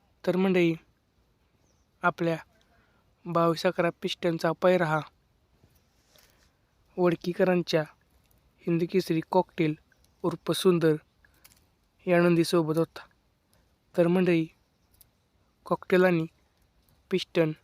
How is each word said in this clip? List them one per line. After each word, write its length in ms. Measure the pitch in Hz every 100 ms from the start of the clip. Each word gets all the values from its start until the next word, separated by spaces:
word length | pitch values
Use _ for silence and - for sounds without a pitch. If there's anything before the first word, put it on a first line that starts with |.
| _ _
तर 120 | - 180
मंडळी, 380 | 190 180 170 165 _ _ _ _ _ _ _ _ _ _ _ _
आपल्या 340 | 175 - 165 160 - _ _ _ _ _ _ _
बावीस 420 | 170 170 170 160 185
अकरा 240 | 170 170 -
पिस्टनचा 500 | 190 - 180 165 170 160
पैरा 240 | 185 180 160
हा 140 | 156 - _ _ _ _ _ _ _ _ _ _ _ _ _ _ _ _ _ _ -
वडकीकरांच्या 880 | 180 170 - 175 185 180 165 160 151 _ _ _ _ _ _ _ -
हिंद 180 | 170 170
केसरी 280 | 190 - 160 -
कॉकटेल 440 | 190 - - 156 156 _ _ _ _
उर्फ 260 | 175 165 -
सुंदर 420 | 160 190 175 160 151 - _ _ _ - _ _ _ _ _ 185
या 140 | 175
नंदीसोबत 560 | 175 170 165 175 156 156
होता. 280 | 165 - - _ _ _ _ _ _ _ _
तर 120 | - 170
मंडळी, 400 | 185 180 165 160 _ _ _ _ _ _ _ _ _ _ _
कॉकटेल 400 | - 175 - 185
आणि 220 | 185 170 160 - _ _ _ _ _ _ _
पिस्टन 420 | 185 - 180 160 151